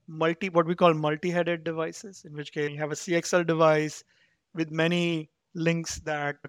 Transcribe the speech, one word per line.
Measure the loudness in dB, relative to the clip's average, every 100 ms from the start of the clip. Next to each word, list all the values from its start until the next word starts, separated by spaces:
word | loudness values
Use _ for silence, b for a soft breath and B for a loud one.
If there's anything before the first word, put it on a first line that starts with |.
| -14
multi-, | -2 -2 0 0
what | 2 2
we | 4
call | 4
multi-headed | 4 2 -2 -2 -2 0 -2
devices, | -4 -4 -6 -8 -14 -18 -14
in |
which | -12 -8
case | -4 -4
you | -4
have | -6
a | -6
C | -2 -2
X | 2
L | 2
device | 2 4 6 4 2 -6 -18 _ _ _ _
with | -6 -4
many | 0 2 2 0 -2 -6 _ _ -2
links | 0 0 -2 -8
that | -6 -4 -4 -6